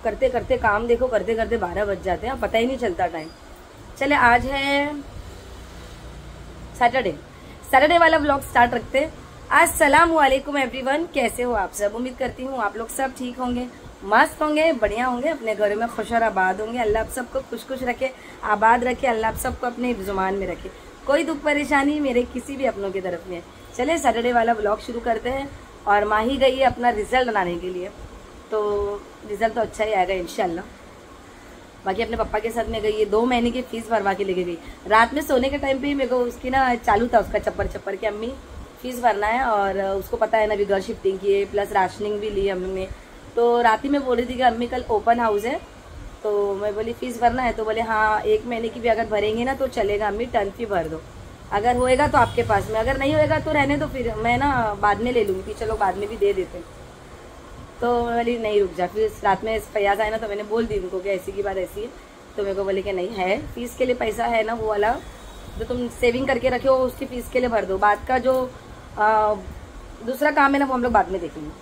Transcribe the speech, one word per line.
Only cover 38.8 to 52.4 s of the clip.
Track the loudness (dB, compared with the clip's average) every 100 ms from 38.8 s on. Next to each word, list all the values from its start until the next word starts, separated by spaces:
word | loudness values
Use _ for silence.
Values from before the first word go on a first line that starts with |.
fees | -10 0
भरना | 2 2 2
है, | 2
और | 2 2 2 0
उसको | -2 -2 -4 -2
पता | 2 4
है | 2
ना |
अभी | 2 2
घर | 0
shifting | -2 -2 -2 0
की | 2
है, | 2 2
plus | -2 0
rationing | 2 0 -2 -6 -4
भी | -4
ली | -2 -2
है |
हमने। | -2 -4 -6 -8 -10 -16 -20 -8 0
तो | 4 6
रात | 4 4
ही | 2
में | -2 0
बोल | 0
रही | 0
थी | 2
कि |
अम्मी | 2 2 -4
कल | -4 0
open | 0 4 2
house | 4 2 0
है, | -4 -8 -20 -18 -16 -16 -6
तो | -2 0 0 0
मैं | -2 -4
बोली, | -6
"Fees | -6 -6 2
भरना | 2 2
है?" | -2
तो | -2 -2
बोले, | -2
"हाँ, | 0 2 2 2
एक | 2 0 0
महीने | -4 -4
की | -2
भी | 0
अगर | 0 2
भरेंगे | 0 0 0
ना | -2
तो | -2 -2
चलेगा | -2 0 0 -2
अम्मी, | -2 -2
turn | -2 -2
फी | -6 -4
भर | -2 -2
दो।" | -8 -12 -18 -18 -18 -4
अगर | 0 2 2
होएगा | 4 4 4
तो | 4
आपके | 4 2